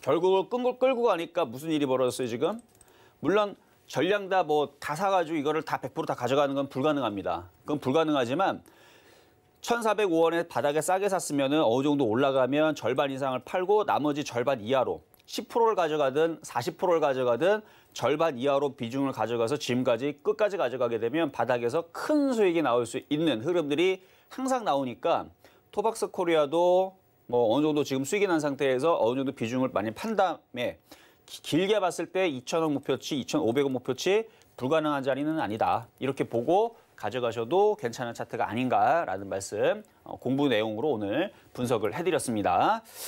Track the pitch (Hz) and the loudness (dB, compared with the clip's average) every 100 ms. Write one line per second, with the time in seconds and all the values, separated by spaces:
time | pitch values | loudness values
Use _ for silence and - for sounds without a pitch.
0 | - 160 185 190 180 247 254 247 262 247 | -2 2 4 2 0 -2 -2 0 0 2
1 | 233 175 165 175 151 123 160 151 139 131 | 2 0 -2 -4 -4 -4 -4 -2 0 2
2 | 127 120 127 117 160 226 - _ _ _ | 0 0 -4 -2 -2 -4 -12 _ _ _
3 | - _ 139 202 208 170 _ _ _ - | -20 _ 0 2 0 -4 _ _ _ -2
4 | 170 208 190 190 160 151 139 - - 151 | 0 0 2 0 2 0 0 -6 -8 -2
5 | 196 190 160 160 139 156 - 139 131 - | 0 0 0 -2 -2 -2 -4 -6 -6 -8
6 | 156 135 123 139 143 139 135 131 151 143 | -6 -4 0 2 2 0 -4 -2 0 0
7 | 117 101 90 85 87 _ - 147 127 151 | -2 -4 -4 -6 -8 _ -6 -4 0 0
8 | 160 147 120 147 185 113 - _ - - | 2 0 0 0 -2 -2 -10 _ -20 -20
9 | - - _ _ _ _ - 233 220 208 | -20 -20 _ _ _ _ -4 0 2 2
10 | 208 165 165 170 165 123 139 151 151 190 | 2 4 4 2 -2 0 0 0 0 0
11 | 202 185 - 143 135 151 131 127 143 147 | 2 0 -2 0 2 2 4 2 2 2
12 | 120 113 139 135 127 147 156 147 110 135 | 2 2 2 4 2 2 0 0 -2 0
13 | 143 135 139 127 - 185 180 214 196 110 | -2 -2 -4 -4 -4 -4 2 2 2 0
14 | 147 143 143 117 123 131 104 131 107 80 | 0 -2 -4 -2 -2 -2 0 0 0 -2
15 | - _ _ - 214 240 226 196 165 151 | -10 _ _ -10 -4 2 2 2 0 2
16 | 135 135 165 156 - 120 120 165 180 165 | 0 2 0 -2 -6 -4 -4 -2 0 2
17 | 147 131 123 117 170 214 - - _ - | 2 2 0 2 2 2 -2 -20 _ -4
18 | 120 151 165 127 139 139 143 127 117 135 | 0 2 0 0 0 0 0 -4 -6 -2
19 | 135 120 110 117 113 143 - 123 127 113 | -2 -2 -2 0 0 0 0 0 2 0
20 | 143 147 - - 208 185 131 123 123 113 | -2 -4 -4 0 0 0 -2 -2 -2 0
21 | 117 156 156 - 120 123 120 151 165 - | -2 0 -2 -2 -2 0 0 -2 -6 -10
22 | - 302 277 226 196 170 143 120 117 127 | 0 2 2 2 2 2 2 2 0 -6
23 | - 147 165 113 135 175 147 143 180 185 | -4 0 0 0 0 -2 0 0 0 0
24 | - _ _ - 262 262 196 139 127 117 | -8 _ _ -6 -2 0 0 0 -2 -4
25 | 170 139 82 - - _ _ - 214 220 | 0 0 -2 -14 -20 _ _ -2 -2 -2
26 | 190 - 170 160 147 160 175 180 190 190 | -6 -2 2 2 4 2 4 4 2 -4
27 | _ _ - 123 117 123 151 151 135 135 | _ _ -2 2 4 4 2 0 0 -2
28 | 135 208 196 165 147 135 139 127 156 170 | -2 0 2 2 0 0 0 2 2 2
29 | 110 131 135 - 113 127 131 - 107 110 | 2 0 -4 -4 -4 0 0 -2 -4 -6
30 | 220 208 185 151 _ 120 117 - _ - | -4 0 0 -2 _ -8 -6 -8 _ -20
31 | - _ - - - 147 190 214 185 160 | -20 _ -20 -16 -4 0 2 2 0 -2
32 | 165 185 185 131 - 170 160 139 - 131 | -4 0 0 -2 -4 0 0 -2 -2 -4
33 | - 143 110 151 107 123 139 127 - 127 | -2 -6 -2 0 0 2 0 -2 -4 -2
34 | 180 202 220 _ _ - 127 160 151 143 | 0 0 0 _ _ -8 0 0 0 -2
35 | 135 131 151 220 - 110 175 101 117 _ | -2 -2 -2 -2 -4 -2 0 0 -4 _
36 | 127 135 143 117 123 185 233 - _ - | -6 -4 -2 -2 2 2 2 -4 _ -10
37 | 104 127 120 113 117 175 208 208 120 117 | -6 -2 -2 -2 0 2 2 0 -4 -6
38 | 120 117 117 113 113 110 127 110 110 160 | -8 -8 -8 -4 -4 -2 0 4 4 2
39 | 160 95 98 98 95 - 139 208 - _ | 0 -6 -6 -6 -6 -2 0 0 -8 _
40 | - - 123 135 143 107 110 107 156 113 | -18 -8 -4 0 2 2 0 -2 -2 -2
41 | 101 123 202 - - - 123 117 110 - | -2 -2 -4 -8 -18 -6 0 0 0 -2
42 | 175 151 - 110 92 87 151 226 - - | 0 0 -2 0 2 2 2 0 -4 -14